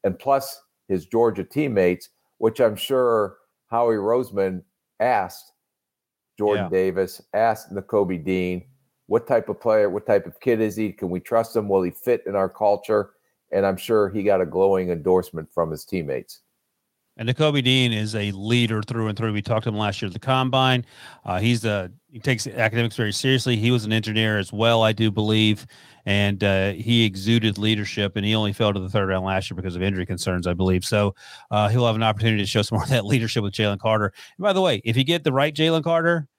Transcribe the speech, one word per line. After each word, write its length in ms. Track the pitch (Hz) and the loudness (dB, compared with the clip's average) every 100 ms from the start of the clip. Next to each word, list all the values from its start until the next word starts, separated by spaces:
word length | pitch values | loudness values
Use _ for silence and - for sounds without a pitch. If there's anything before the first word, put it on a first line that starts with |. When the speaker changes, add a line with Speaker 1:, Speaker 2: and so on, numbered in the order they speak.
Speaker 1:
and 160 | 101 92 | -2 -2
plus 400 | 139 139 135 - _ _ - | 0 0 0 -16 _ _ -4
his 160 | 95 | -4
Georgia 400 | 80 113 117 95 | -2 2 2 0
teammates, 640 | 90 143 147 104 90 90 - _ _ _ | -6 -4 0 2 2 2 -8 _ _ _
which 200 | 110 113 | -2 2
I'm 160 | 117 | 0
sure 640 | 104 - 131 123 113 101 - _ _ _ | 0 -2 0 2 2 -2 -6 _ _ _
Howie 300 | 113 120 110 | 0 0 0
Roseman 640 | 101 120 123 98 95 92 - _ _ _ | 0 0 0 -2 -2 -2 -12 _ _ _
asked 520 | 117 113 90 - - _ _ _ _ _ _ _ _ - | 0 0 -2 -10 -20 _ _ _ _ _ _ _ _ -2
Jordan 260 | 104 104 | 0 0
Speaker 2:
Yeah. 60 | 95 | 0
Speaker 1:
Davis, 500 | 95 95 90 92 - _ | 0 0 0 -4 -6 _
asked 380 | 101 113 107 - | 0 0 0 -8
Nakobe 520 | 98 - 104 95 90 | -12 -2 0 0 -2
Dean, 400 | 80 92 90 90 - _ _ _ _ | -2 -2 -2 -6 -10 _ _ _ _
"What 180 | 113 - | -2 2
type 240 | 120 - | 0 0
of 100 | 101 | -4
player, 300 | 117 107 104 | 0 2 2
what 160 | 98 - | -2 2
type 200 | 101 90 | 0 0
of 140 | - | -6
kid 220 | 127 113 | 0 2
is 120 | 110 | 0
he? 160 | 101 107 | -2 -6
Can 200 | - 92 | -4 -6
we 100 | 90 | -6
trust 340 | - 117 113 | 0 -2 0
him? 140 | 117 104 | -2 2
Will 140 | 98 | 2
he 80 | 90 | 0
fit 320 | - - 120 - | -4 -2 -2 0
in 80 | |
our 140 | 98 95 | -2 -2
culture?" 640 | - 107 101 - 107 98 _ _ _ _ | 0 0 0 0 0 -2 _ _ _ _
And 120 | 98 | 0
I'm 120 | 98 92 | 0 -2
sure 320 | - 110 98 | 0 2 2
he 160 | 104 | 0
got 160 | 98 95 | 0 2
a 60 | 87 | 0
glowing 440 | 85 98 95 90 | 2 2 2 0
endorsement 580 | 85 80 92 87 82 78 | -2 2 2 0 -12 -8
from 180 | - 82 | -4 -4
his 140 | 78 | -6
teammates. 560 | - 95 73 65 - - _ _ _ _ _ _ _ - | -6 -6 -4 -8 -8 -20 _ _ _ _ _ _ _ -8
Speaker 2:
And 120 | 113 | -6
Nakobe 340 | 127 156 143 | 0 0 2
Dean 300 | 127 131 123 | 2 2 2
is 240 | 107 107 107 | 0 -4 -4
a 160 | 104 | -4
leader 500 | 95 104 120 117 110 | -6 0 2 2 -2
through 240 | 107 113 110 | -4 -4 -4
and 100 | 104 | -2
through. 160 | 110 | -2
We 100 | 104 | -4
talked 200 | 101 110 | -2 -2
to 40 | 117 | -2
him 80 | 104 | -2
last 260 | 104 98 | -4 -4
year 60 | 101 | -8
at 40 | |
the 60 | 101 | -8
Combine. 680 | 135 131 127 135 131 127 120 - - - | -2 0 2 2 2 2 -2 -18 -20 -16
Uh, 140 | - 90 | -4 0
he's 260 | 113 120 | 2 0
a, 280 | 113 104 90 - _ | 0 -4 -6 -14 _
he 80 | 120 | -8
takes 300 | 139 117 - | -4 -2 -4
academics 480 | 113 110 113 117 - | -2 0 0 -2 -2
very 160 | 107 | -4
seriously. 420 | 98 131 131 127 | -2 0 0 2
He 160 | 113 117 | 0 2
was 140 | 123 | 2
an 80 | 107 | 0
engineer 460 | 110 110 110 110 107 | -2 0 0 0 0
as 140 | 98 | -2
well, 300 | 104 113 117 | 0 2 4
I 80 | 110 | 2
do 220 | 107 113 | 2 0
believe. 520 | 104 107 110 107 107 - - - - - | 0 0 4 4 2 -6 -20 -20 -12 -2
And, 360 | 101 101 98 | 0 0 0
uh, 300 | 101 95 98 | 0 2 0
he 320 | 90 110 117 | -2 0 2
exuded 520 | 113 95 98 117 110 101 | 2 0 0 2 2 0
leadership, 600 | 107 107 101 - 101 104 | 0 0 -2 -4 -4 -2
and 100 | 101 | 0
he 80 | |
only 180 | 110 104 | 0 0
fell 200 | 98 107 | 0 0
to 80 | 98 | 0
the 80 | 92 | -2
third 200 | 104 98 | -2 0
round 160 | 92 | -2
last 240 | 95 95 92 | -2 -2 -4
year 60 | |
because 220 | 90 90 87 | -8 -8 -4
of 60 | |
injury 240 | 95 95 90 | -2 -2 -4
concerns, 420 | 90 - 90 87 | -4 -2 -2 -2
I 60 | |
believe. 300 | 87 92 92 | 0 2 2
So, 300 | - 104 101 - - - - | 0 0 0 -2 -20 -20 -4
uh, 160 | 107 104 | 0 2
he'll 180 | 120 120 | 2 2
have 80 | |
an 80 | 110 | 2
opportunity 400 | 113 104 113 107 | 0 2 0 2
to 40 | 98 | 0
show 160 | 113 | 0
some 140 | 104 110 | 0 -2
more 60 | |
of 80 | - | 0
that 160 | 131 101 | 0 2
leadership 380 | 123 113 120 | 0 0 -2
with 80 | 101 | -4
Jalen 260 | 98 107 101 | -2 -2 0
Carter. 340 | 110 110 101 - - - | 0 0 0 -4 -20 -2
And 60 | |
by 100 | 202 | 0
the 80 | 190 | 2
way, 200 | 185 110 | 2 0
if 120 | 113 117 | -2 -2
you 80 | |
get 180 | 135 170 | 0 0
the 100 | 151 | 0
right 220 | 131 151 | 2 0
Jalen 300 | 147 160 165 | 2 2 2
Carter 420 | 165 165 165 170 143 | 0 0 2 0 -4